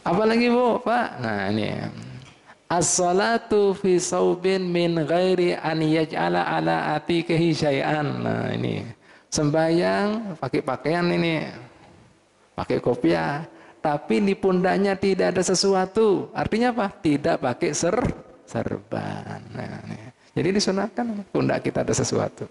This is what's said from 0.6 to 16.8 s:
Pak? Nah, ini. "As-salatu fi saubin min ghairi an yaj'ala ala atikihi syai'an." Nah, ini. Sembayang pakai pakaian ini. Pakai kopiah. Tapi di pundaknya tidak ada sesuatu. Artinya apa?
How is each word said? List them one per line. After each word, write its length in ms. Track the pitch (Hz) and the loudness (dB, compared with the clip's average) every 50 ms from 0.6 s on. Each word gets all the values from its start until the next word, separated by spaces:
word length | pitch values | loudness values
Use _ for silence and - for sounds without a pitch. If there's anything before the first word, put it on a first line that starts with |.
| 247 240 208 - | 4 2 2 0
Pak? 400 | - 208 226 240 - - - 123 | 0 0 0 0 -2 -4 -6 -6
Nah, 320 | 123 113 107 101 98 98 107 | -4 -2 -2 -2 -2 0 0
ini. 240 | 110 104 101 98 - - 107 - 113 113 127 127 127 - - - - _ - - _ _ | 0 -2 -2 -4 -6 -6 -8 -10 -12 -14 -14 -16 -16 -18 -20 -20 -20 _ -20 -20 _ _
"As-salatu 1120 | _ 160 180 160 - - 190 180 175 180 190 208 226 233 226 226 - 220 208 202 196 185 | _ 0 0 2 2 2 2 2 2 2 2 2 2 2 0 0 2 2 4 4 4 2
fi 240 | 190 - 190 180 175 | 2 2 4 4 4
saubin 640 | 175 - 180 180 185 185 175 175 175 190 190 190 185 | 2 0 0 2 2 2 2 2 2 0 0 2 0
min 400 | 175 175 175 175 170 170 165 151 | 0 0 2 2 2 2 0 0
ghairi 480 | 139 160 180 185 185 185 180 180 175 170 | 2 2 2 4 2 2 2 2 2 0
an 320 | - 156 156 160 160 160 | 0 -2 -2 0 0 2
yaj'ala 640 | 156 156 165 160 151 156 160 170 175 175 180 165 156 | 2 4 2 2 0 -2 -2 0 0 2 0 0 0
ala 480 | 160 160 160 165 165 165 156 156 151 | 0 0 0 0 0 0 0 -2 -2
atikihi 560 | 151 - - 175 165 160 - 170 156 170 170 156 | -4 -2 0 -2 0 0 0 2 2 4 2 2
syai'an." 540 | - 160 147 139 135 151 156 151 151 147 139 127 120 117 | 2 2 2 2 2 0 0 0 0 0 -2 -2 -2 -2
Nah, 240 | 113 113 117 117 117 | -2 -2 -2 -2 -2
ini. 320 | 113 117 120 123 110 101 107 117 - _ _ - - - _ _ | -2 -2 -2 -2 -2 -4 -6 -10 -14 _ _ -20 -20 -20 _ _
Sembayang 1120 | - 160 156 147 147 160 160 165 165 170 180 185 190 196 202 208 214 226 226 202 165 - | -2 0 0 2 2 2 2 2 2 2 2 2 0 0 0 -2 -2 -4 -6 -8 -8 -8
pakai 240 | - 127 - 151 - | -6 -2 -2 -2 -2
pakaian 400 | - 127 - - 147 165 175 175 | -2 -6 -4 -2 -2 0 0 0
ini. 400 | 175 175 175 170 170 160 151 156 143 - - 127 - - - - - - - - - _ _ _ _ _ _ _ _ _ | 0 0 0 0 0 -2 -2 -4 -6 -10 -16 -18 -20 -20 -20 -20 -20 -20 -20 -20 -20 _ _ _ _ _ _ _ _ _
Pakai 240 | - - - 123 - | -10 -4 -2 -2 0
kopiah. 640 | - 131 120 123 - 165 170 165 160 156 143 151 165 - - - - - - _ | 0 0 0 2 2 2 2 2 0 -2 -4 -6 -8 -12 -16 -20 -20 -20 -20 _
Tapi 400 | - 156 147 147 - - 220 220 | -2 -2 -2 -2 -2 -2 0 2
di 160 | 208 196 196 | 2 0 0
pundaknya 560 | 196 - 190 185 185 185 185 180 185 196 202 196 | 0 2 2 2 4 2 2 2 2 2 0 0
tidak 400 | 190 - 196 190 185 180 175 175 | 0 0 0 2 2 0 0 2
ada 80 | 185 | 0
sesuatu. 880 | 180 - 185 170 208 196 196 185 185 185 - 220 226 214 185 156 - - - | 0 2 0 2 2 2 2 2 0 0 2 2 4 4 4 2 0 -6 -6
Artinya 320 | - 147 - - 220 240 247 | -4 -2 -2 0 2 0 0
apa? 240 | 240 240 | 0 -2